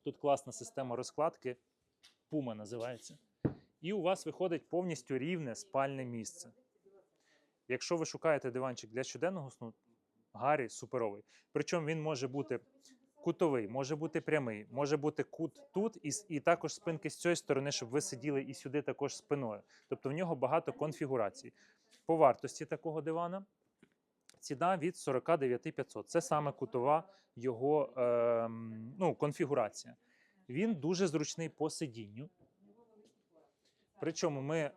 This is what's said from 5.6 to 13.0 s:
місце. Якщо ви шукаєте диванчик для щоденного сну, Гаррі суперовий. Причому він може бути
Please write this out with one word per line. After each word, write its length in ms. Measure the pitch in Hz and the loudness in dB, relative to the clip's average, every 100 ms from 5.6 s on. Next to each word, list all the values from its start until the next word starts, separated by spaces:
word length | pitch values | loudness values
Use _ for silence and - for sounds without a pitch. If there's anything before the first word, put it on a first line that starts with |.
| - 135 139 135 127 | -4 0 0 -2 -6
місце. 460 | 117 104 - 117 - _ _ _ - _ _ _ _ _ _ - | -6 -8 -12 -18 -20 _ _ _ -20 _ _ _ _ _ _ -4
Якщо 300 | 127 - 170 | -4 0 -2
ви 80 | 156 | -2
шукаєте 460 | 147 160 139 131 | 0 2 2 0
диванчик 400 | 127 131 120 110 | -2 -4 -6 -8
для 120 | 117 | -6
щоденного 480 | 131 123 170 190 135 | -6 -2 -4 -4 -8
сну, 220 | - 113 - _ _ _ _ _ | -12 -14 -14 _ _ _ _ _
Гаррі 360 | 104 135 151 113 | -2 2 2 0
суперовий. 540 | - 117 127 110 101 - - _ | -8 -6 -2 -2 -4 -14 -20 _
Причому 360 | 147 151 175 151 | -2 0 0 0
він 140 | 160 | -2
може 260 | 156 139 131 | -2 -2 -2
бути 320 | 139 131 120 - _ - - | -4 -4 -4 -8 _ -20 -20